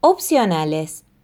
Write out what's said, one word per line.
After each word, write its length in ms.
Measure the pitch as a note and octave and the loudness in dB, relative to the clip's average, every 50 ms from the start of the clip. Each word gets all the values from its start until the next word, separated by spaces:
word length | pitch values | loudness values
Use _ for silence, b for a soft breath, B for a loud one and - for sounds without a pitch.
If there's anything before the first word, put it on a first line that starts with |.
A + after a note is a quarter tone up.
Opcionales: 1000 | - D#4 F#4+ F#4 - - E4 C#4 A#3 G3+ F3 D#3 D#3 D3+ D#3 D#3 D#3 D#3 - - _ _ _ _ | 4 4 2 2 0 0 0 2 2 2 0 0 -2 -2 -4 -4 -6 -8 -12 -18 _ _ _ _